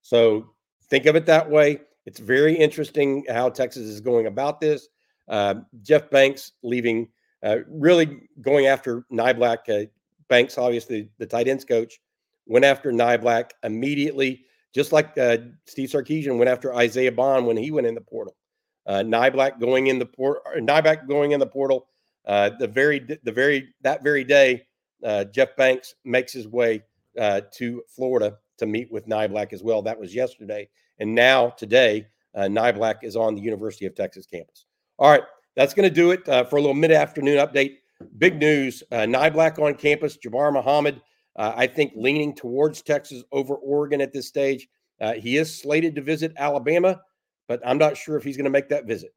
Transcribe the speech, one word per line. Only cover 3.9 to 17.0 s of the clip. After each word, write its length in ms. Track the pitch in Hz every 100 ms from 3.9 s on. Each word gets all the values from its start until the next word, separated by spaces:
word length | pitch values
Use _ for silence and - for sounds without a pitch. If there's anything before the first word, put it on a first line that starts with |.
| 107
going 260 | 120 120 110
about 320 | 104 143 147
this. 280 | 156 147 _ _ _ _ _
Uh, 280 | 107 101 101 - 120
Jeff 280 | 104 147 151
Banks 400 | 139 135 139 - _
leaving, 460 | 123 123 117 113 113 _ _ _
uh, 180 | 107 113 -
really 600 | 156 151 175 160 135 _ -
going 260 | 131 143 135
after 380 | 135 131 117 -
Niblack. 580 | 113 120 117 120 117 -
Uh, 180 | 104 110 _ _ _ _
Banks, 300 | 123 127 -
obviously 520 | 123 120 - 110 107 _
the 80 |
tight 220 | 113 117 120
ends 180 | 135
coach, 340 | - 117 117 - _ _ _ _
went 200 | - 120
after 260 | 139 131 143
Niblack 600 | 117 120 117 117 117 120 -
immediately, 800 | 110 110 139 143 147 135 135 127 _ _ _
just 180 | 131 143
like, 260 | 156 151 -
uh, 200 | 123 117 120 -
Steve 240 | _ - 131
Sarkisian 480 | 147 127 160 139 120
went 120 | 123
after 260 | 123 135
Isaiah 360 | 123 120 120